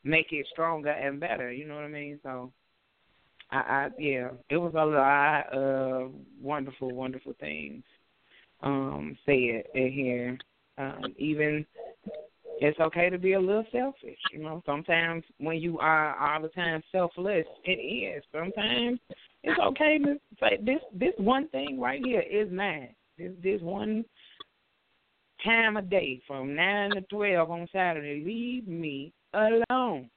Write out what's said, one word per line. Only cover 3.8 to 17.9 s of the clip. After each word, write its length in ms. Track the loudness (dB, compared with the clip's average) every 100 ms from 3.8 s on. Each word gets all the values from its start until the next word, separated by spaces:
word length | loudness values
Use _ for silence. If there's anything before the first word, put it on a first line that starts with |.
| 0 -2
yeah, 320 | -2 0 -4 -8 -2
it 80 | 0
was 180 | 2
a 100 | 2
lot 640 | 4 6 8 8 6 4 0
of 600 | 0 2 2 0 -2 -4 -12 -20 -12
wonderful, 500 | -6 -4 -4 -6 -8
wonderful 440 | -4 -6 -8 -12
things, 500 | -10 -8 -8 -10 -14 -18 _ _ _ _ -20 _ _
um, 560 | -2 -2 -2 -6 -8 -6 2
said 380 | 4 4 -2 -4
in 180 | 0 0
here. 460 | 0 -2 -2 -4 -8 -14 _ _ -10
Um, 360 | -8 -8 -10 -4
even 480 | -2 0 0 0 -4 -12 -16 -14 -12 -12 -14 _ -12 0
it's 200 | 2 4
okay 300 | 0 4 2
to 80 | 2
be 140 | 2
a 80 | 2
little 260 | 2 0 0
selfish. 460 | -2 -4 -6 -18 -8 -8
You 80 | -8
know, 220 | -10 -8
sometimes 600 | -4 -4 2 2 2 -2 -8 _
when 200 | -4 -2
you 200 | -2 2
are 360 | 4 4 4 0
all 240 | 0 0
the 80 | -4
time 340 | -2 -2 -2 -2
selfless, 540 | 0 0 0 0 0 -2 -6
it 80 | -2
is. 500 | -2 -2